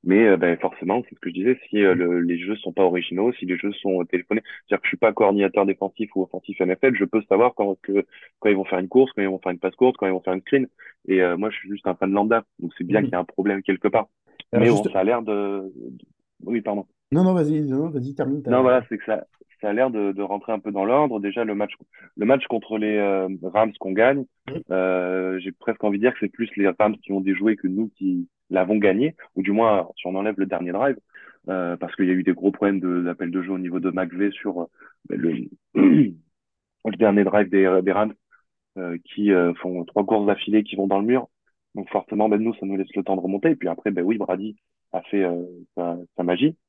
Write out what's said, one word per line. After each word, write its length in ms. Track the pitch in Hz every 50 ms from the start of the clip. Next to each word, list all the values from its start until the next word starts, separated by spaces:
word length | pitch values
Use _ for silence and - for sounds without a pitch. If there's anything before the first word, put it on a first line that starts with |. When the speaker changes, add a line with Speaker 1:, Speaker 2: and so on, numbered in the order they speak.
Speaker 1:
Mais, 240 | - 90 92 104 113
euh, 100 | 107 95
ben, 220 | 85 82 87 85 -
forcément, 440 | - 82 - - 95 90 101 123 120 -
c'est 60 | -
ce 60 | _
que 100 | - 90
je 40 | 82
disais. 260 | 90 98 123 131 - - -
Si, 100 | - 104
euh, 140 | 101 95 90
Speaker 2:
Mm. 40 | 87
Speaker 1:
le, 220 | 90 87 87 87
les 160 | 87 85 87
jeux 200 | 85 90 95 107
sont 160 | 107 - 90
pas 100 | 82 104
originaux, 500 | 95 90 87 90 80 - 87 92 104 123 123
si 120 | - 92
les 100 | 90 90
jeux 160 | 85 - 104 101
sont, 260 | - - 101 92 90
euh, 40 | 87
téléphonés, 380 | - - 90 - _ 104 113 _
c'est-à-dire 360 | - - - _ _ 101 -
que 60 | -
je 20 | -
suis 80 | -
pas 160 | - - 110
coordinateur 540 | 104 - 110 98 101 101 101 95 - 104 98
défensif 440 | 98 95 _ 98 98 _ - 110 104 -
ou 60 | 98 92
offensif 360 | - - 95 _ - 98 -
N 140 | 92 90 92
F 80 | -
L, 140 | - 135 123
je 80 | 101 101
peux 180 | 90 - 110 104 _
savoir 260 | 98 98 120 123 -
quand, 240 | - 104 101 95 _
que, 240 | - - 98 101 - _ - - - - _ _
quand 80 | - 107
ils 60 | 101
vont 80 | 95 95
faire 160 | - 95 90
une 80 | 95 90
course, 240 | - 127 135 131 -
quand 80 | 110
ils 60 | 98 95
vont 100 | 95 92
faire 140 | - 92
une 80 | 90 87
passe 160 | - 95 -
courte, 200 | - 127 127 127 -
quand 80 | 101 95
ils 40 |
vont 80 | 92 92
faire 140 | _ 95 92
une 60 | 95
screen. 260 | _ - 139 135 127 - _ _ - - - _ _
Et, 160 | - 95 92
euh, 140 | 92 87 87
moi, 140 | 90 104 107
je 60 | - -
suis 100 | - 92
juste 180 | 104 101 -
un 80 | 98 90
fan 160 | _ 98 95
lambda. 320 | 98 101 104 110 117 113 107 _ _ -
Donc, 140 | 87 82 -
c'est 60 | -
bien 200 | 90 85 98 110
Speaker 3:
Mm. 20 | 120
Speaker 1:
qu'il 80 | 123
y 20 | 92
ait 60 | 90
un 40 | 87
problème 380 | - - - 95 104 98 98
quelque 240 | - - 95 90 -
part. 220 | 104 98 113 104 _ _ _ _ _ _ - - _
Speaker 3:
Alors, 140 | - 120 120
Speaker 1:
Mais 60 | 120
bon, 60 | 113 101
Speaker 3:
juste 140 | 107 -
Speaker 1:
ça 60 | - 98
a 60 | 92
l'air 180 | 107 120 120
de, 480 | 113 107 104 101 101 98 101 98 95 95 -
de, 280 | 62 57 64 65 - - _ _ _ _ _ _ _ -
oui, 160 | 90 120 113
pardon. 260 | 104 110 104 104 95 _ _ _ _ _
Speaker 3:
Non, 100 | 135 160
non, 120 | 185 190 185
vas-y, 260 | 175 151 147 156 151
non, 240 | 151 139 131 135 156
non, 40 | 165
vas-y, 260 | 151 135 123 139 139
termine 260 | - 135 131 139 151
ta 80 | - 123
Speaker 1:
Non, 120 | 123 127
voilà, 220 | 131 127 123 127 120 _
c'est 100 | 113 104
que 60 | -
ça, 220 | 113 107 - - _ _ _ - _ _ _
ça 80 | - 104
a 40 |
l'air 180 | 101 117 131 131
de, 220 | 113 107 101 98
de 100 | 98 98
rentrer 280 | 101 90 101 101 - -
un 60 | 113 101
peu 140 | - 107
dans 120 | 101 98 98
l'ordre. 360 | 107 123 143 151 139 120 107
Déjà, 240 | 98 101 98 120 117
le 100 | 110 104
match, 180 | 101 104 104 - _ - _ _ - - - _
le 100 | - 104
match 180 | 113 135 135 -
contre 320 | - 123 110 - - 110 107
les, 180 | 107 107 107
euh, 320 | 104 101 98 98 95 95 92 95 85
Rams 300 | 78 92 85 107 113 110 - _
qu'on 140 | - 95
gagne, 320 | 95 104 113 127 139 143 127 _ _ _ _ -
Speaker 3:
Mm. 100 | 135 - - -
Speaker 1:
euh, 680 | 92 95 92 92 92 92 90 90 92 92 92 92 95 92
j'ai 140 | 90 98
presque 320 | 90 _ - - 110 - -
envie 140 | 104 101 101
de 40 |
dire 100 | 110 127 120
que 40 | -
c'est 120 | 110 98
plus 180 | _ - 117 - -
les 120 | 101 101 98
Rams 280 | 87 - 107 107 104 -
qui 140 | - -
ont 80 | 98 98
déjoué 340 | 95 98 95 90 101 110 107
que 140 | 101 - 92
nous 220 | 92 104 113 104 _
qui 320 | _ 98 95 92 90 87 _ _ _ _ _
l'avons 260 | 90 92 92 90 107
gagné, 380 | 107 101 101 95 107 135 160 170 _ - _ _
ou 60 | 92
du 100 | 95 98
moins, 360 | 101 107 117 113 104 95 87 - -
si 100 | - -
on 80 | 90 95
enlève 200 | 95 101 110 104
le 100 | 95 98
dernier 260 | 95 98 - 90 87
drive, 260 | 87 101 127 139 127 - _ _ _ - - - _ _ _ -
euh, 280 | 95 92 90 87 87
parce 180 | 87 90 87 -
qu'il 100 | - 95
y 40 | 92
a 40 | 92
eu 80 | 92 87
des 100 | 95 87
gros 160 | - 90 101
problèmes 300 | 98 - 104 101 98 95
de, 220 | 90 90 90 90
d'appel 280 | 87 87 85 - 92 87
de 120 | 87 92
jeu 100 | 87 92
au 60 | 95 92
niveau 200 | 92 90 87 90
de 100 | 85 92
McVay 400 | 87 92 92 85 87 90 101 101
sur, 300 | 98 - - 107 87 87
euh, 40 | 85 - _ _ - - _ _ _ -
le, 220 | - - 76 82 78 62 - - - _
<clears throat> 160 | _ _ _
le 1200 | - - 277 233 160 135 101 85 80 _ _ _ _ _ _ _ _ _ _ _ _ - 110 98 87
dernier 260 | 110 104 98 104 98
drive 240 | 95 - 104 101 90
des, 320 | 90 98 95 92 92 92
des 100 | 92 98
Rams, 220 | 90 101 107 110 101 _ _ _ _ _ _ _ _ _ _ _ _ 98
euh, 200 | 90 87 85 85 _
qui, 280 | - - 104 104 101
euh, 220 | 95 90 87 87 82
font 300 | - - 90 90 90 85
trois 200 | - - 104 98
courses 220 | 98 117 107 101
d'affilée 380 | 101 101 - - 101 104 107 104
qui 120 | - 104
vont 100 | 98 98
dans 120 | 98 98 98
le 80 | 104
mur. 220 | 117 123 131 117 _ _ _ _ _ _ _ _ _ _
Donc 140 | 104 95 -
forcément, 380 | - 101 - _ 104 104 107 110
ben, 120 | 104 104
nous, 140 | 110 113 117
ça 120 | - 101
nous 100 | 98 98
laisse 180 | 95 98 - -
le 100 | 98 90
temps 120 | - 95
de 40 | 92
remonter. 280 | 87 92 95 - - 165
Et 60 | 160
puis 120 | 156 - 87
après, 220 | 85 - _ 107
ben 140 | 98 87 87
oui, 140 | 95 113 104
Brady 380 | 98 - 90 92 101 110 107 _ _ _ _ _ _ _
a 80 | - 90
fait, 220 | - - - 101 95
euh, 200 | 90 87 87 87 90 90 87 80 _ _
sa, 220 | 87 87 87 85 87 87 _ _
sa 60 | -
magie. 340 | 87 87 90 90 131 156 165 _ _